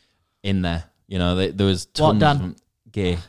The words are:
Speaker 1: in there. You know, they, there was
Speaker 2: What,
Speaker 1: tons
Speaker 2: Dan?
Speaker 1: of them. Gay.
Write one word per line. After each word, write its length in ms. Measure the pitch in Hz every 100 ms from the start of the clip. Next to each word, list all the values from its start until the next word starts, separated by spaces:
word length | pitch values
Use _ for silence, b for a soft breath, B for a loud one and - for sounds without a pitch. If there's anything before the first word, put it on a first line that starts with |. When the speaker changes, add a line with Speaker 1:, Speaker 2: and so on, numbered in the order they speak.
| _ _ _ _
Speaker 1:
in 180 | 101 98
there. 220 | 90 85 - _ -
You 120 | 95
know, 160 | 87 90
they, 160 | 95
there 140 | 95 98
was 200 | 92 - -
Speaker 2:
What, 80 | 156
Speaker 1:
tons 120 | 107
Speaker 2:
Dan? 160 | 151 143
Speaker 1:
of 60 |
them. 140 | 90 - _ _ _
Gay. 260 | 107 92 85